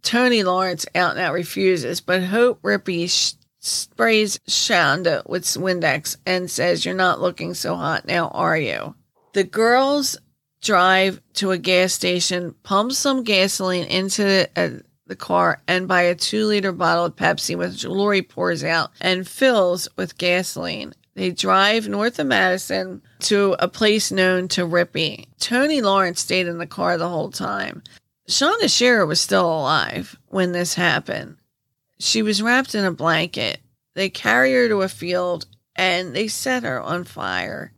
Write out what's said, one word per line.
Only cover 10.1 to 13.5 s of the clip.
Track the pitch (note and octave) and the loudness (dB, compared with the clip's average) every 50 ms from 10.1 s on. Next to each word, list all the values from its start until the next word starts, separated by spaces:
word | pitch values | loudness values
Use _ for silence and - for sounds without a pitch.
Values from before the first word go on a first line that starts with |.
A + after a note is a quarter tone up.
| - - _ _ _ _ _ _ _ _ | -6 -8 _ _ _ _ _ _ _ _
drive | - - G#3 F3+ F3+ F#3 F#3 F#3+ F#3+ G3 F#3+ - _ _ _ | -2 2 4 4 6 6 6 4 4 2 0 -4 _ _ _
to | - G3+ F#3+ | -4 -2 0
a | F#3 F3 | -2 0
gas | - F#3 F#3 F3+ F3+ F#3 | 0 2 4 4 4 2
station, | F#3 - - F3+ F3+ F3 E3+ - F#3 F3+ F3+ E3+ - _ | 0 -2 0 0 0 0 0 -2 -2 -4 -4 -8 -12 _
pump | _ - G3 G3 G#3+ B3 | _ 0 2 2 2 2
some | C4 - - C#4+ C4+ C4 A#3+ | -2 -2 0 0 0 0 0
gasoline | A3+ G#3 F#3+ F#3+ G3 | 2 2 2 4 2